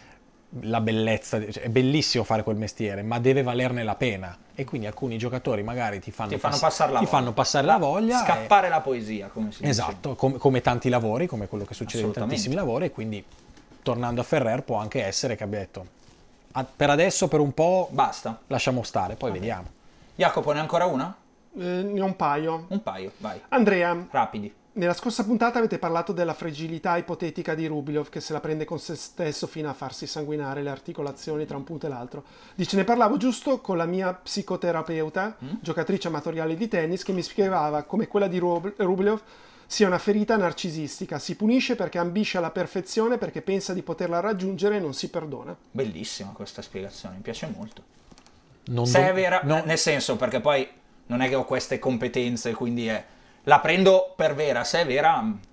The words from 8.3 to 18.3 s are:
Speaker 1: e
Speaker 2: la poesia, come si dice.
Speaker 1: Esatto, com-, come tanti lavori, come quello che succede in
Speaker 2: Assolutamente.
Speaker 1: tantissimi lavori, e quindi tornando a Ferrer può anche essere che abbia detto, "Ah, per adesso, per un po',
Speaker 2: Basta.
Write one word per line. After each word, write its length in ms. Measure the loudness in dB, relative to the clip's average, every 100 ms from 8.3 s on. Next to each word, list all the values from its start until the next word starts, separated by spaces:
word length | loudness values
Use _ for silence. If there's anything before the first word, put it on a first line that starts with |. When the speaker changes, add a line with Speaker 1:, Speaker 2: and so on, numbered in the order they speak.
| 0 6 6 6
Speaker 1:
e 20 |
Speaker 2:
la 100 | 2
poesia, 480 | 0 -2 -4 -6 -6
come 240 | -6 -6
si 60 | -2
dice. 120 | 0
Speaker 1:
Esatto, 460 | 0 0 -4 -8 0
com-, 220 | 0 4
come 240 | 4 4
tanti 260 | 4 2 2
lavori, 400 | 2 2 0 0
come 200 | -2 -6
quello 160 | -6 -8
che 80 |
succede 300 | -8 -6 -2
in 60 | -2
Speaker 2:
Assolutamente. 260 | -2 -2 -2
Speaker 1:
tantissimi 140 | -2 0
lavori, 300 | 0 0 -2
e 60 |
quindi 320 | -4 -6 -6 -10 -20 -20 -20 -20 -8
tornando 380 | -2 -2 0 -2
a 20 |
Ferrer 400 | 0 2 2 0
può 140 | -2 -4
anche 260 | -2 -2
essere 320 | -2 -2 -2 -4
che 80 |
abbia 160 | -4 -6
detto, 260 | -6 -12 -16 -20 -20 -20 -20 _ -10
"Ah, 100 | -6
per 260 | -6 0 4
adesso, 380 | 4 4 4 2
per 140 | 4
un 120 | 4
po', 360 | 4 4 4 2
Speaker 2:
Basta. 480 | 0 0 -2 -8